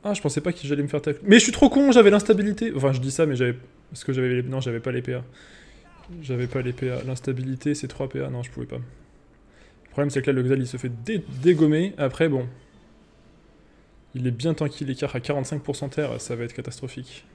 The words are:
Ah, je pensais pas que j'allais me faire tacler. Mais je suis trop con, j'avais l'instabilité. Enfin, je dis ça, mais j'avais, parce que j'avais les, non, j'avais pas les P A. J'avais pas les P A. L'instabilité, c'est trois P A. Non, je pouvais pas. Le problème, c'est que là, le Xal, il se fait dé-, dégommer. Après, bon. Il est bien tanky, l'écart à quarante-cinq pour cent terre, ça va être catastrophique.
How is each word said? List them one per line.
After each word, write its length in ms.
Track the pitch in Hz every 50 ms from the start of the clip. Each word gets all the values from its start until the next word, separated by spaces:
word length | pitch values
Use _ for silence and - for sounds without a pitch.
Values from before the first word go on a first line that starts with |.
| _
Ah, 100 | 208 202
je 80 | -
pensais 180 | - 147 - 156
pas 140 | 147 180 170
que 60 | -
j'allais 220 | - 139 147 143 143
me 40 |
faire 140 | 143 - 147
tacler. 260 | 147 156 143 - -
Mais 120 | 202 202 240
je 60 | -
suis 60 | -
trop 200 | 226 - 294 262
con, 200 | - 277 285 277
j'avais 200 | 233 247 220 202
l'instabilité. 600 | 208 208 208 - 220 196 202 208 202 208 226 226 -
Enfin, 180 | 139 131 139 135
je 80 | 123
dis 80 | 127 135
ça, 160 | 131 - 165
mais 100 | 151 135
j'avais, 220 | 120 127 123 123 123 - - _ - _ _
parce 140 | - - -
que 100 | - 131
j'avais 160 | 131 127 127
les, 140 | 123 123 127
non, 180 | 131 131 131
j'avais 180 | 127 127 117 117
pas 120 | 117 131
les 100 | 123 127
P 140 | 123 - 123
A. 80 | 123 123 - - - - - - - - - - - - - - - - - 175 170
J'avais 240 | 156 131 127 123 123
pas 160 | 123 - 135
les 120 | 123 123 123
P 180 | 123 135 127
A. 120 | 127 127 -
L'instabilité, 680 | 131 131 123 - 139 135 127 127 131 131 127 - 147 147
c'est 140 | 147 -
trois 200 | 127 - - 135
P 140 | 131 - 135
A. 80 | - 135
Non, 140 | - 123 120
je 80 | -
pouvais 160 | - 64 62
pas. 100 | - -
Le 1120 | 62 - - - - - _ _ _ _ _ _ _ _ _ _ _ - - _ _ _ -
problème, 220 | - - 143 143
c'est 100 | 135 135
que 80 | 127 143
là, 40 | 135 131
le 40 | 123
Xal, 160 | 127 135 135
il 80 | 127
se 100 | 123 -
fait 140 | 127 - 127 120 113 117
dé-, 220 | - 226 185 156 - 135 131
dégommer. 540 | 131 170 180 151 160 151 151 156 180 202 -
Après, 320 | - 147 131 - - 165 165
bon. 180 | 139 131 123 123 123 - - _ _ - - _ - _ _ _ _ _ _ - _ _ _ _ _ _ _ _ _ _ _ _ _ - _ _ _
Il 100 | 131 123
est 60 | 127
bien 240 | 120 113 127 165 156
tanky, 280 | - 156 143 - - 151
l'écart 320 | 135 127 - 151 135 -
à 40 | 123
quarante-cinq 420 | 127 - 143 143 131 - 151 143
pour 140 | 147 - 139
cent 140 | - 147 135
terre, 300 | - - 151 131 117 113
ça 160 | - - 127
va 100 | 117 117
être 80 | 117 -
catastrophique. 760 | - 117 131 123 - - 123 - - 127 - - - - _